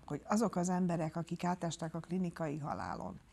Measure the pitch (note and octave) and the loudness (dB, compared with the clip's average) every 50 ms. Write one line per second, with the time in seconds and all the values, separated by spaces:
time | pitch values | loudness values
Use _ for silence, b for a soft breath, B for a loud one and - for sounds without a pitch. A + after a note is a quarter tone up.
0 | - - D3 D3 - - G#3 G#3+ A#3+ F#3+ - F3+ F3 F#3 F3+ F3+ F#3 F3 E3+ D#3+ | -6 -4 -4 -2 0 2 4 4 4 4 4 2 2 4 4 4 4 4 2 2
1 | D#3 D#3 - E3+ E3 - F3 - - F3 F3+ F3+ F3+ E3 C#3+ - E3+ D#3+ - E3 | 0 0 -2 -2 -4 -4 -4 -2 0 0 0 0 0 -2 -2 -2 -4 -4 -4 -6
2 | D#3+ - F3 F#3 F#3 E3+ E3 - E3 D3+ C#3+ D3+ C#3+ D3+ - F#2+ F#2+ F2 - - | -4 -2 0 0 0 0 -2 -2 -2 -2 -2 -2 -2 -2 -4 -2 -4 -4 -4 -6
3 | - F2+ - - - B | -6 -8 -8 -10 -14 B